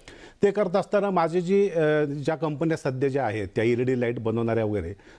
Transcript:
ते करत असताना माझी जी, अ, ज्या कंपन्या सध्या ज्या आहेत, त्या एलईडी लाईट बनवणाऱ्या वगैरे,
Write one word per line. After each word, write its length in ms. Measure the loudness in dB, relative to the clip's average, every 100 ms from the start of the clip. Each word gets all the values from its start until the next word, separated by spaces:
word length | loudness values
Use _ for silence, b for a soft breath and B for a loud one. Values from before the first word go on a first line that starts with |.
| B B B -2
ते 80 | 0
करत 240 | 2 0 0
असताना 340 | 0 0 2
माझी 320 | 2 2 0
जी, 280 | 0 2 2
अ, 340 | 2 2 2
ज्या 320 | 0 -2 -4 -2
कंपन्या 420 | -2 -2 -2 -2
सध्या 320 | -2 -2 0
ज्या 160 | 0 -2
आहेत, 220 | -2 -4 0
त्या 80 |
एलईडी 380 | 2 2 2 0
लाईट 180 | -2 -2
बनवणाऱ्या 460 | -2 0 0 0 0
वगैरे, 280 | -2 -4 -10 B